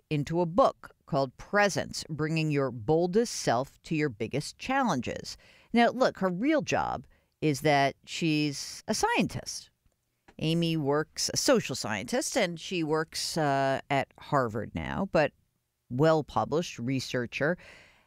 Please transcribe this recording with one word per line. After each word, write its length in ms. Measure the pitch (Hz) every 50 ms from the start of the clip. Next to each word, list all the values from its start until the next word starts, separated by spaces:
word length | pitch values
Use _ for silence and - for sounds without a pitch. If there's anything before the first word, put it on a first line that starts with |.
| _ _
into 320 | 151 147 139 - 165 175
a 40 | 180
book 460 | 165 170 220 269 - - - - - - _ _
called 300 | - 165 139 139 127 -
Presence, 640 | - - - - 202 202 202 - 135 - - - - - -
Bringing 420 | 160 135 156 156 160 160 156 151
Your 200 | 147 143 135 131
Boldest 640 | 113 123 104 127 156 165 175 180 175 220 240 - -
Self 460 | - - 147 120 120 139 - - _ _
to 120 | - 175
Your 140 | 147 151 147
Biggest 480 | 107 - 117 110 - 139 - - -
Challenges. 800 | - - - 269 277 262 226 160 127 - - - - - - - - - - - - _ _
Now, 180 | - 233 233 214
look, 280 | - 247 262 170 -
her 120 | - 196 185
real 320 | 175 175 240 294 320 285
job 440 | 170 - 143 101 67 60 62 - - - _ _ _ _ _ _
is 200 | - 156 143 131
that 340 | 147 156 143 139 139 135 - - _
she's 800 | - - - 175 160 151 151 151 147 139 - - - - - -
a 60 | - 220
scientist. 760 | - - 440 466 359 226 - - - - - - - - - _ _ _ _ _ _ _ _ _ _ _ - _ -
Amy 360 | - 160 165 170 170 165 165
works, 540 | 160 143 135 143 151 156 - _ - - - -
a 40 |
social 380 | - - - 269 214 - - 135
scientist, 600 | - - 110 110 98 107 - 233 262 311 - -
and 240 | 277 202 175 170 160
she 240 | - - 196 175 160
works, 540 | 147 156 156 160 - - - - - -
uh, 420 | 170 151 143 139 139 135 135 135 - - _
at 160 | 143 135 120 - _
Harvard 540 | - - - 151 139 127 113 101 120 101 101 -
now, 340 | 85 76 65 69 76 196 196
but 200 | - 170 147 - - _ _ _ _ _ _ _ _ _ _ _
well-published 880 | 123 127 151 160 160 156 139 - - 110 110 110 139 160 175 - - -
researcher. 800 | 120 123 135 131 - - - 127 120 110 - - 135 156 180 - - - - - - - _ _ _